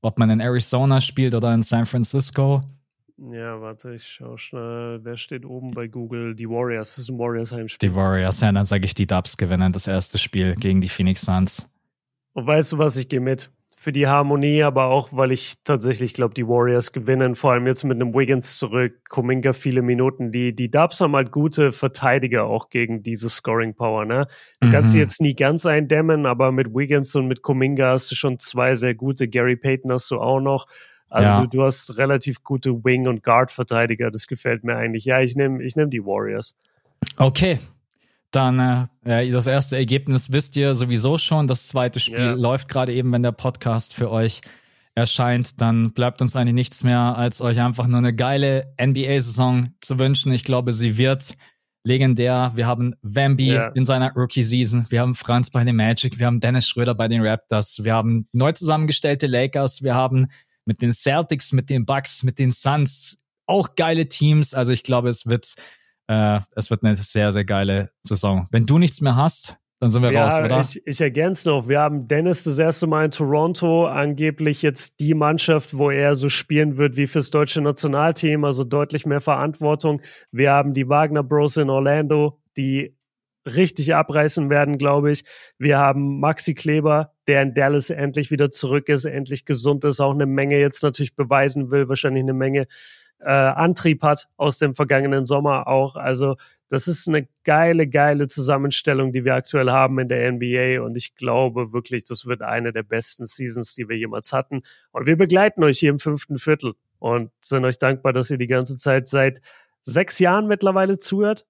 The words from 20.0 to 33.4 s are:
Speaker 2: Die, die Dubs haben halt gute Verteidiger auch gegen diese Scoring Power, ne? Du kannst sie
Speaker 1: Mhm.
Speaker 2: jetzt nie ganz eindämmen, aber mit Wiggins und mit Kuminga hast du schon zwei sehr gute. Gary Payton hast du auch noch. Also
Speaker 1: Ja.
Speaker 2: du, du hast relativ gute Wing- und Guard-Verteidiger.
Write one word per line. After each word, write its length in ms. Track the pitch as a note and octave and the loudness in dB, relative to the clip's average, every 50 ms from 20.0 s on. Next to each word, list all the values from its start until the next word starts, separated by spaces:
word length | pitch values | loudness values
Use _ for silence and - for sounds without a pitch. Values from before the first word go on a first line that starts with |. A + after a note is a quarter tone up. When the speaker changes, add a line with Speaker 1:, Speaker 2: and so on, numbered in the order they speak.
| B2+ C3 C3+ C3+ C3 A#2 G#2+ | 2 0 0 -2 -8 -6 -4
Speaker 2:
Die, 200 | B2 B2 B2 A#2 | -2 -2 -2 -4
die 160 | G#2+ B2+ A2+ | -4 -6 0
Dubs 300 | A2+ D3 D#3+ F3 - - | 2 2 2 2 2 0
haben 160 | F#3 D3+ C#3+ | 0 2 2
halt 160 | C#3 C3 A2+ | 2 0 0
gute 400 | - D3 D3 D#3 - - D3+ C#3 | -2 -2 -2 0 2 2 2 2
Verteidiger 720 | B2+ - - C3 - - - C3 B2 C#3 B2+ B2 A#2+ A#2 G#2+ | 2 0 -4 -4 -4 -2 0 2 2 2 0 0 0 -2 0
auch 260 | A2 A2 A2 - _ | 0 -2 -4 -4 _
gegen 340 | - B2 A#2 A2+ A2+ A2+ G2+ | -4 -4 -2 -2 -4 -6 -6
diese 260 | A#2 A2+ G#2+ A2+ A#2 | -6 -6 -6 -4 -4
Scoring 460 | - - - - A2+ A2+ A2+ A2+ G#2 | -4 -4 -4 -2 -2 -2 -2 -4 -4
Power, 280 | _ A#2 A2+ A2 G#2+ G#2+ | _ -4 -2 -2 -2 -2
ne? 240 | G#2+ A#2 C3 C#3+ C#3 - - - - _ _ | -2 -2 -2 -2 -4 -6 -20 -20 -20 _ _
Du 100 | - A#2+ | 4 4
kannst 220 | A#2 A2 G#2+ A2+ | 6 6 6 6
sie 60 | A2 A2 | 4 4
Speaker 1:
Mhm. 60 | - | 4
Speaker 2:
jetzt 180 | - - - | 2 0 0
nie 120 | D#3+ D3 C3 | 0 0 2
ganz 320 | - C#3 C3+ D#3 E3+ - | 2 2 2 2 2 0
eindämmen, 600 | F3 D3+ D3+ D#3 C3+ D3+ D3+ D#3+ D#3+ D#3+ D3+ D3 | 2 2 2 2 2 2 2 2 2 2 2 2
aber 260 | C3 B2 A#2+ C3+ C3 | 0 0 2 2 2
mit 160 | C3 C3 C3+ A2+ A2 | 2 0 -2 -2 -2
Wiggins 420 | C3 C#3+ C3+ D3 C#3+ C#3 - - | -4 -2 0 0 0 0 0 -2
und 120 | C#3+ C3 B2+ | -2 0 0
mit 140 | B2+ - | -4 -6
Kuminga 500 | - - C#3+ C3 C3 C3+ C#3+ C3+ C3+ B2+ | -2 -2 0 0 2 0 2 2 2 2
hast 200 | B2+ C3 C3 - | 2 2 0 -4
du 40 | B2+ | -6
schon 220 | - - C#3+ B2+ A#2+ | -4 -2 -4 -2 -2
zwei 380 | - - - B2 B2 B2+ C3 | -4 -4 -2 0 0 0 0
sehr 200 | A#2+ A#2+ B2+ A#2 | 0 0 -2 -2
gute. 340 | A2 B2 C3+ C3+ C3 C3+ A#2 | -2 -4 -6 -2 -2 -4 -2
Gary 260 | G#2+ B2 A#2+ B2 B2+ | 0 0 0 0 0
Payton 380 | B2 - C#3 C3 C3 C3 C3 B2+ | 0 0 -2 -2 -2 -2 -4 -2
hast 180 | B2 - - | -2 -2 -4
du 80 | C3 A#2 | -4 -2
auch 220 | A2+ A#2 C3 C3+ | 0 0 0 0
noch. 260 | C3+ C#3 C#3 B2+ - _ - - - - _ _ _ _ | 0 0 -2 -2 -4 _ -20 -20 -20 -20 _ _ _ _
Also 240 | - A2+ G#2 G#2 | 0 2 4 6
Speaker 1:
Ja. 100 | G2+ G2+ | 6 4
Speaker 2:
du, 60 | A#2 A#2+ | 2 2
du 160 | A2+ C3 C3+ | 0 2 2
hast 320 | C3+ B2+ - - - A#2+ A2 | 2 0 -2 -6 -8 -4 -2
relativ 460 | C3+ C3+ C#3 C3 - C#3+ B2 - _ | 0 0 0 0 0 -4 -8 -8 _
gute 400 | - C#3 C3 - C3+ B2 A#2 A2 | -6 -6 -4 -2 -2 -4 0 2
Wing- 240 | B2+ B2+ B2+ C3 B2+ | 2 2 2 2 0
und 160 | B2 G#2+ _ | -2 -2 _
Guard-Verteidiger. 880 | - A2+ A#2+ | 2 4 4